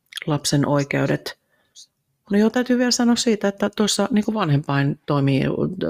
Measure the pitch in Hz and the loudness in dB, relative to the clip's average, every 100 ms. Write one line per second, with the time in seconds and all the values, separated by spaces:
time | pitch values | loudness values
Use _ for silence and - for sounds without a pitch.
0 | _ - - 147 - 147 139 143 139 139 | _ -10 -4 -4 0 0 2 0 0 -2
1 | 139 147 - - _ _ _ - - _ | -2 -2 -6 -16 _ _ _ -20 -20 _
2 | _ _ - 202 220 254 240 247 247 240 | _ _ -2 2 2 0 0 0 0 2
3 | 233 233 240 208 202 196 202 - 208 - | 2 2 0 0 -2 -2 -4 0 0 0
4 | 202 208 208 220 170 139 151 139 139 - | 0 0 0 -2 2 0 2 0 0 -2
5 | - 143 139 135 139 - 147 185 | -2 0 2 2 0 -2 -4 -2